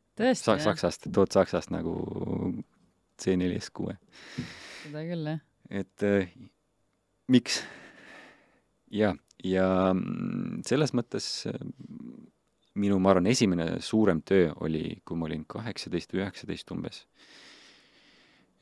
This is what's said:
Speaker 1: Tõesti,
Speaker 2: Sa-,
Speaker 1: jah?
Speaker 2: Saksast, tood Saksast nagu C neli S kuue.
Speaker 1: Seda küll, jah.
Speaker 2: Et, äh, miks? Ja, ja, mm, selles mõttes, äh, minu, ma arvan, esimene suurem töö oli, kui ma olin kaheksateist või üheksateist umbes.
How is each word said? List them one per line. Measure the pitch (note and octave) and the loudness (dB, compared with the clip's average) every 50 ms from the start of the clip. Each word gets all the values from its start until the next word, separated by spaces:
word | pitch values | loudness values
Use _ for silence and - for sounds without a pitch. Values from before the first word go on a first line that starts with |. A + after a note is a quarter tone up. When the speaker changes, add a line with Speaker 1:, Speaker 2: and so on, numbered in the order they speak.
| _ _ _ - | _ _ _ -2
Speaker 1:
Tõesti, | G#3+ B3+ B3 - - | 0 0 0 0 2
Speaker 2:
Sa-, | - G#2+ G2 | 2 2 4
Speaker 1:
jah? | G2+ | 4
Speaker 2:
Saksast, | G#2 F#2+ - - F2 - - - - | 0 0 2 0 -2 -2 -2 -8 -2
tood | - G#2 G2 - - | 2 4 4 4 6
Saksast | G2 F#2 - - F2 D#2+ - E2+ | 4 4 4 2 -4 -4 -4 -6
nagu | E2+ E2 D#2+ E2+ - - - - - - - - - - - - G2+ - _ _ _ _ _ _ _ _ _ _ - | -4 -4 -4 -4 -4 -6 -6 -6 -6 -6 -4 -4 -2 -2 -4 -4 -6 -8 _ _ _ _ _ _ _ _ _ _ -8
C | - F#2+ F#2 | -2 0 0
neli | F#2 F2+ F2+ F2 | 2 2 0 -2
S | - - - | -4 -6 -8
kuue. | - - - F#2+ - - _ _ - - - - - - - - - - - - - - | -8 -8 -6 -6 -8 -10 _ _ -20 -20 -20 -16 -12 -10 -10 -10 -12 -16 -18 -18 -18 -16
Speaker 1:
Seda | - D3+ D3 D3+ D#3+ | -14 -12 -10 -8 -8
küll, | E3 F3 E3+ D#3 | -6 -6 -4 -4
jah. | D3+ D#3 D3+ - _ _ _ - - | -4 -4 -4 -6 _ _ _ -16 -8
Speaker 2:
Et, | - G2+ F#2+ - _ - G#2 | -6 -6 -6 -8 _ -2 2
äh, | G2+ G2+ G2+ F#2+ F2+ - - - - _ _ _ _ _ _ _ _ _ _ _ _ _ _ _ - | 4 4 4 2 0 -6 -16 -20 -20 _ _ _ _ _ _ _ _ _ _ _ _ _ _ _ 4
miks? | B2+ B2 B2 - - - - - - - - - - - - - - - - - - _ _ _ _ _ _ _ _ _ _ _ | 4 6 6 4 -4 -6 -6 -8 -16 -20 -20 -20 -20 -20 -20 -20 -20 -20 -20 -20 -20 _ _ _ _ _ _ _ _ _ _ _
Ja, | - G#2 G#2+ G2+ E2+ - _ _ _ - | -2 2 2 2 2 0 _ _ _ -8
ja, | - F#2+ F#2 F#2 F#2 F#2+ F#2 F#2 F#2+ F#2 F#2 | -4 0 2 2 4 4 4 4 4 4 2
mm, | F#2 E2+ F2 E2+ E2+ F#2 F#2 F#2 F#2+ F2+ E2 E2+ F2 - | 2 0 -2 -4 -4 -4 -4 -4 -4 -4 -6 -6 -6 -4
selles | - A#2 C#3+ D#3 - - | 0 0 2 2 2 0
mõttes, | B2 A2+ - - G#2 - - - - - | -2 -4 -4 -6 -8 -6 -8 -8 -8 -8
äh, | - - - - - - - - - - - - A#1+ - - - - _ _ _ _ _ _ _ _ - | -8 -8 -8 -8 -10 -12 -14 -16 -16 -16 -16 -14 -16 -16 -18 -20 -20 _ _ _ _ _ _ _ _ -4
minu, | G2+ G2+ G2+ G2 F#2+ | 0 2 2 4 6
ma | F#2 G2 F#2+ | 6 6 6
arvan, | F#2 F2 G2+ | 6 6 4
esimene | B2+ - A#2+ G2 F2 E2+ E2 E2 E2+ E2+ | 4 4 4 4 2 2 0 -2 -2 -4
suurem | E2 - - A2 A2 G2 F2 D#2+ | -4 0 2 4 4 4 4 2
töö | - - G2 G2 F2 D#2 D2+ D2+ | 2 4 4 6 6 4 2 -2
oli, | E2 D#2+ D#2+ D#2 D#2 E2 D#2+ - | -4 -4 -2 -2 -4 -4 -8 -10
kui | - - E2+ | -10 -8 -6
ma | E2+ E2 D#2 | -4 -4 -4
olin | D#2+ D#2 D#2 - | -6 -6 -8 -10
kaheksateist | - - A2 A#2+ - - - - F2+ F2 - - - | -10 -10 -8 -8 -10 -10 -8 -6 -6 -6 -6 -4 -4
või | F#2 F#2+ | -4 -4
üheksateist | G2+ - - - - E2 D#2+ - - F2+ | -4 -8 -10 -10 -10 -10 -10 -10 -10 -8
umbes. | E2+ E2+ E2+ - - - _ _ _ - - - - - - - - - - - - _ _ _ _ _ _ _ _ _ _ _ _ _ _ _ - | -8 -8 -8 -10 -14 -20 _ _ _ -20 -20 -20 -20 -20 -20 -20 -20 -20 -20 -20 -20 _ _ _ _ _ _ _ _ _ _ _ _ _ _ _ -14